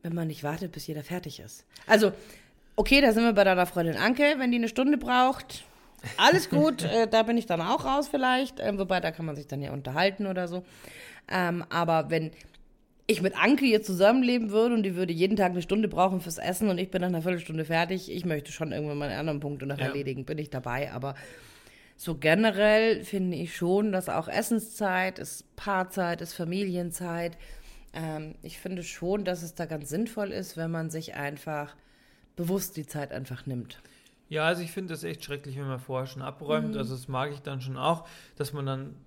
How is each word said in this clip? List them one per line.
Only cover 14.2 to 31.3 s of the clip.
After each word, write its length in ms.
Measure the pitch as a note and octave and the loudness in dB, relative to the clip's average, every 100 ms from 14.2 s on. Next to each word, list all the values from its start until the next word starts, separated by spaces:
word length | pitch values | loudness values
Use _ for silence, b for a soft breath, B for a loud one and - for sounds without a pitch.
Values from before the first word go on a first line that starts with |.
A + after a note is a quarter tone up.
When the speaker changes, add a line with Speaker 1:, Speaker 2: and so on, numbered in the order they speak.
| B3 B3 A3 | 4 2 2
Speaker 1:
würde 220 | G#3 A#3 | 2 4
und 100 | A#3 | 4
die 120 | G3 F3 | 0 0
würde 160 | F3+ | -2
jeden 240 | E3 F#3 G#3 | 2 2 4
Tag 160 | F#3 | 2
eine 100 | F3+ | 2
Stunde 280 | E3 G3+ G#3 | 0 0 0
brauchen 320 | D#3+ F#3+ F#3 | 2 2 2
fürs 160 | E3+ D#3+ | -4 -6
Essen 320 | - F3+ G#3+ | -4 0 0
und 80 | F3+ | 0
ich 140 | F#3+ | -2
bin 100 | F#3 | -2
nach 80 | F3+ | 0
einer 120 | E3+ | 0
Viertelstunde 440 | E3 F3+ E3 D#3+ D#3 | 0 -4 -4 -6 0
fertig, 440 | E3 E3+ F#3+ F3+ | 0 0 -2 -6
ich 140 | - F3 | -6 -2
möchte 280 | D3+ C#3 | -4 -4
schon 180 | - D#3 | -8 -6
irgendwann 280 | G2+ D3+ D3 | -4 -4 -4
meine 180 | C#3+ G#2 | -4 -4
anderen 240 | D#3+ D3 | -4 -4
Punkte 240 | C#3+ C#3+ C3+ | -4 -6 -6
noch 120 | C#3 | -4
Speaker 2:
Ja. 100 | C3 | -4
Speaker 1:
erledigen, 360 | C#3+ C#3 C3 | -4 -6 -6
bin 140 | C3+ D#3 | -6 -8
ich 120 | D3+ | -6
dabei. 440 | C3 B2 B2 C#3+ | -8 -4 -4 -4
Aber 220 | - C3+ C3+ B B B B B B B B | -6 -8 -10 B B B B B B B B
so 180 | - D#3+ | -8 0
generell 880 | D#3 E3+ A3 G3 G#3+ G#3+ A3+ A3 | 4 6 6 6 6 8 6 2
finde 320 | - G3 F#3 E3+ | 0 -2 -2 -2
ich 200 | E3+ - | -4 -2
schon, 360 | F3 F#3+ G#3+ | 2 4 2
dass 160 | F#3 F3+ | 0 -2
auch 220 | - D#3+ | -4 -2
Essenszeit 920 | - A3 A3+ A3 - G3+ F#3 F#3 F#3+ | -2 0 0 -2 -4 0 0 0 -4
ist 340 | - - - - | -12 -12 -16 -12
Paarzeit, 640 | - F#3+ F#3 G3 F3 E3+ | -2 0 0 -2 -2 -2
ist 120 | E3 | -6
Familienzeit. 1040 | - E3 F#3 G3+ F3+ F3 E3+ F3+ E3+ E3+ E3+ B B B B B | -6 -4 -2 -2 -2 -4 -6 -6 -4 -6 -8 B B B B B
Ähm, 440 | - D#3+ D#3 D#3 D#3+ | -10 -6 -6 -10 -12
ich 160 | - E3 | -16 -12
finde 220 | F3 F#3 | -10 -8
schon, 440 | E3 - F3 G3+ F#3 | -10 -8 -2 -2 -2
dass 180 | F3+ | -4
es 120 | E3 - | -8 -8
da 100 | D#3+ | -8
ganz 240 | D#3+ C#3+ | -6 -6
sinnvoll 420 | D#3 A3+ A3+ G3+ | -4 -4 -4 -6
ist, 240 | - F#3 - | -6 -8 -6
wenn 160 | E3 | -4
man 180 | E3 D#3+ | -4 -4
sich 240 | D#3+ D#3+ - | -8 -10 -8
einfach 600 | C#3+ | -8